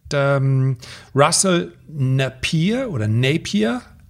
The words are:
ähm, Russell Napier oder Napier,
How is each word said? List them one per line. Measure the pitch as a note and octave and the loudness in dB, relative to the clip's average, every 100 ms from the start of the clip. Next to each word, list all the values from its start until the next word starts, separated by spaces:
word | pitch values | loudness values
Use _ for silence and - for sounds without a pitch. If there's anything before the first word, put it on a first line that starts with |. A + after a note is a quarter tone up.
| - | -6
ähm, | D3 C#3 C#3 C3+ C3+ C3 B2+ - - - | 0 2 2 2 2 0 -2 -10 -20 -4
Russell | C3 D3+ D#3+ F#3+ F3 F3 - - | 2 2 2 2 0 -2 -10 -12
Napier | D#3 C3 C3 C3 - - D#3+ F3 A#3+ C4 | -4 0 0 -2 -6 -4 0 0 0 -4
oder | C3+ G#2+ | -4 0
Napier, | A2 C3 D#3+ - G3+ G#3+ B3 - - | 2 2 0 -2 -2 0 -2 -8 -20